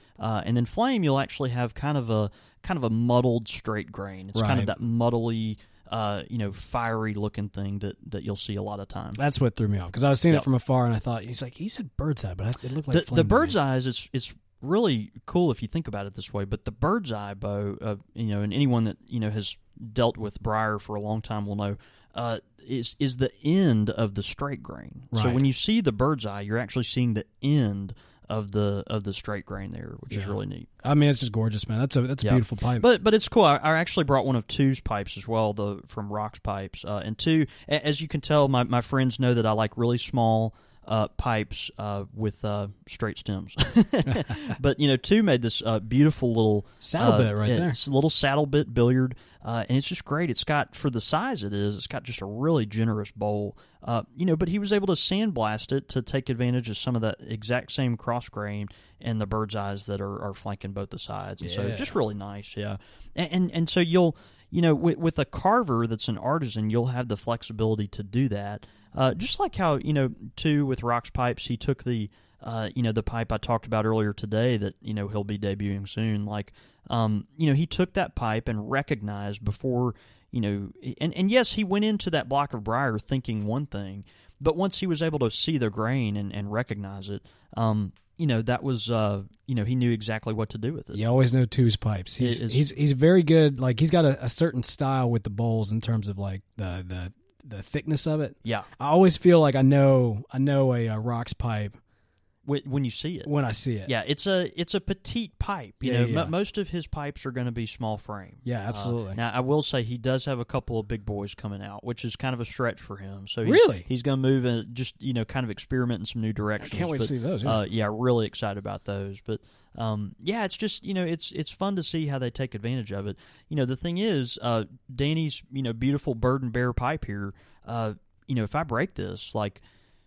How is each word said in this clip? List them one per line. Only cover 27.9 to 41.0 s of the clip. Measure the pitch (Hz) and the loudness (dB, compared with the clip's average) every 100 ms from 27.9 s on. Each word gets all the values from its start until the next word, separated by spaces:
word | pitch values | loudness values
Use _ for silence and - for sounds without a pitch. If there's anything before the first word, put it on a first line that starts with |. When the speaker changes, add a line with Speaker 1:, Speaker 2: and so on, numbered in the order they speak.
| - - _ - | -12 -20 _ -6
Speaker 1:
of | 110 104 | -6 -2
the, | 104 104 101 - | 0 0 -2 -4
of | 110 | -4
the | 98 | -4
straight | 95 - 104 - | -8 -6 -8 -8
grain | 98 98 | -10 -10
there, | 80 - - | -12 -12 -14
which | - 104 | -10 -8
is | |
Speaker 2:
Yeah. | 98 | -4
Speaker 1:
really | 101 101 | -6 -6
neat. | 90 - _ | -10 -14 _
Speaker 2:
I | - | 2
mean, | 147 147 | 6 6
it's | 135 | 4
just | 127 | 0
gorgeous, | 110 113 107 - | 0 0 -2 -2
man. | 110 | -2
That's | 135 139 | 2 2
a, | |
that's | 127 131 | 2 0
a | 104 | 4
Speaker 1:
Yeah. | |
Speaker 2:
beautiful | 123 110 107 | 4 4 -2
pipe. | 123 123 | 0 4
Speaker 1:
But, | 226 226 | 4 6
but | 202 | 6
it's | 220 - | 4 4
cool. | - | 6
I, | 180 143 | 6 6
I | 156 160 | 4 2
actually | 170 - | 2 0
brought | 147 139 127 | 4 4 4
one | |
of | 127 - | 0 -2
Two's | - 135 131 | 2 4 4
pipes | - 104 101 - | -2 -4 -6 -10
as | 95 | -2
well, | 113 110 | 0 2
the, | 104 101 98 - | 0 -4 -4 -10
from | - 101 | -10 -6
Rock's | 104 107 - | -6 -6 -8
Pipes. | - 101 98 - | -8 -6 -8 -12
Uh, | - 104 | -6 -6
and | 101 110 | -6 -4
Two, | - 160 147 - - | 2 4 2 -4 -2
a-, | 147 147 | -2 0
as | 143 | -2
you | 156 | -2
can | 156 | -6
tell, | - 151 139 | 2 4 6
my, | 131 | 4
my | 120 120 | 2 0
friends | 117 135 131 120 | 0 2 2 2
know | 127 | 2
that | 120 110 | 4 4
I | |
like | 107 110 - | 2 0 2
really | 117 120 | 0 2
small, | - 127 113 113 110 - _ _ - | 0 2 4 4 0 -4 _ _ -4
uh, | 110 | 0